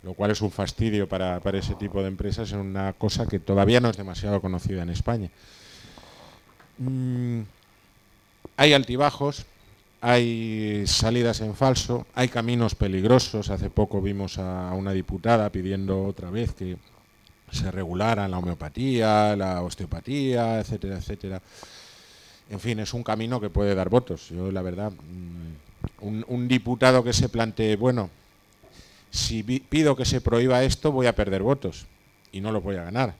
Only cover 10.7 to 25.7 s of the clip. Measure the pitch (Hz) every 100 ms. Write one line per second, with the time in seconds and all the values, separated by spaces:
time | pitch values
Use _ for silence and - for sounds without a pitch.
10.7 | 104 101 - 113 120 117 110 110 101 135
11.7 | 127 - 120 - - 127 120 117 120 113
12.7 | - 101 95 101 123 - 107 101 95 98
13.7 | - 104 101 98 98 95 - 92 92 90
14.7 | 92 98 95 87 95 113 117 104 95 92
15.7 | 98 98 95 98 95 90 104 120 - 92
16.7 | 90 _ _ _ _ _ _ - - 92
17.7 | 90 87 90 110 104 98 92 90 82 76
18.7 | - 135 123 110 107 107 104 95 90 87
19.7 | - 92 85 - 143 135 120 113 110 101
20.7 | 107 98 95 - 101 98 92 - - -
21.7 | - - - - - - - _ 101 110
22.7 | 110 104 120 120 110 113 123 104 92 101
23.7 | 95 90 120 - 85 - 85 95 95 92
24.7 | 90 107 82 76 90 87 85 82 78 -